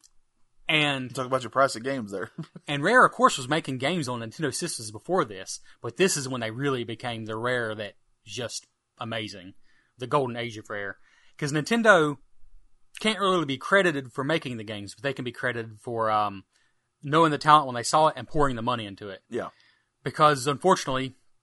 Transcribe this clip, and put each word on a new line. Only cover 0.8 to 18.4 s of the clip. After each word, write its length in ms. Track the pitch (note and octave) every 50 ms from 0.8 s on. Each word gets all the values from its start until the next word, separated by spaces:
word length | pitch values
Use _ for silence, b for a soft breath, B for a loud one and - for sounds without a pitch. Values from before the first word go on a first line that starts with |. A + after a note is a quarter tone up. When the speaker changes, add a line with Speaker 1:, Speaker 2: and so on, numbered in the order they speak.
| D3+ D3 C#3+ C3+ B2+ B2 B2
Speaker 2:
Talk 120 | C3+ C3
about 160 | B2 C3 C3 B2
your 80 | A2+
price 260 | - B2+ C3+ C3 -
of 60 | A2+ A2+
games 260 | C3+ C#3 C3+ A2+ G2+
there. 200 | G2 F#2+ F#2 - - - D#3+ -
<laughs> 200 | _ - - -
Speaker 1:
and 140 | D3 C#3+ C#3+
Rare, 220 | F3+ A3+ B3+ A3
of 60 | D#3 -
course, 260 | - B3 B3+ - -
was 100 | C3 B2
making 300 | D3 E3 D3+ - C3+ B2+
games 300 | C3 C#3 F3+ F#3 D3 A#2+
on 120 | B2 A#2
Nintendo 320 | A2+ A2+ A2+ - D#3+ C#3 B2
systems 380 | - - E3 - - A2+ A2
before 340 | G#2+ G#2+ - - F3 F#3+ D#3
this, 360 | A2 G2+ F#2+ F#2+ - - - b b b b
but 160 | - A#2+ -
this 200 | - F3+ G3 -
is 120 | D3+ C3 C3
when 120 | C3 B2 A#2
they 80 | A2
really 340 | A2 A#2+ C#3 C#3+ C3 B2 A#2
became 400 | A2 A#2 - - B2 A#2 A2 A2+
the 120 | G#2+ A2
Rare 380 | A2 A2+ B2 B2+ B2 A#2 A2 G#2+
that 200 | G#2 G#2+ G2+ F2+ _ _ _ _ _ _
just 400 | A2+ G2+ A2 A#2+ A2 - - - _ _ _ _ _ _ _
amazing. 560 | B2 A2+ A2+ A2+ A2 G#2 G2 G2 F2 F#2 - - - - _ _ _ _ _
The 100 | - B2+
golden 300 | B2 C#3+ D3 C3+ B2 A#2
age 220 | A#2+ A#2 A#2+ G#2+ G#2+
of 100 | G#2+ -
Rare. 300 | A2+ G#2 G2+ G2 G2 b b b b b b b b -
'Cause 140 | D3+ C#3+ C#3
Nintendo 640 | D#3 C#3+ - A3+ A#3 A3+ A3 G3+ F3 D#3 D3+ C#3+ - - _ - - - - - - - _ - _ - _ _ -
can't 200 | - G#3+ G#3+ F3+
really 240 | G3+ F#3+ F#3 F3+ D#3
be 100 | C#3 C3+
credited 560 | B2+ - - F#3+ G3 F#3+ F3+ D3+ C#3 C3+ B2 -
for 120 | - C3
making 320 | C#3 D#3+ E3 - C#3+ B2 A2+
the 60 | G#2+
games, 300 | G#2 G#2+ G#2 G2+ G2 -
but 80 | - G#2+
they 80 | C#3 C3+
can 100 | - C3
be 80 | B2 A2+
credited 460 | - - B2+ A#2+ A#2+ A2+ A2+ G#2+ G#2
for, 300 | - B2+ A#2+ A2+ A2 A2
um, 340 | G#2+ G#2+ G#2+ G#2 G2+ G2 - _ _ _ _ _ _ _ _ _ _ _ -
knowing 280 | C#3+ C#3 D#3+ E3+ D#3+
the 80 | D3 C#3
talent 280 | - D#3 D3+ D3+ D3
when 80 | C3 B2
they 60 | A#2+ A2+
saw 240 | - - D#3 D#3 D#3
it 60 | -
and 100 | C3+ A#2
pouring 300 | - - D#3